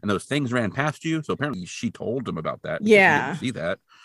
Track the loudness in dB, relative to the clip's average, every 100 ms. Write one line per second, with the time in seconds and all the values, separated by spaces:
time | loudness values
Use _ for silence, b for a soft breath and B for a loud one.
0 | -2 -2 0 -2 0 0 0 0 -2 -2
1 | -4 -4 -2 -4 -2 -4 -8 -6 -6 -4
2 | -4 -4 -4 -4 -4 -6 -6 -4 6 8
3 | 8 4 0 -4 -6 -4 -4 -6 _ b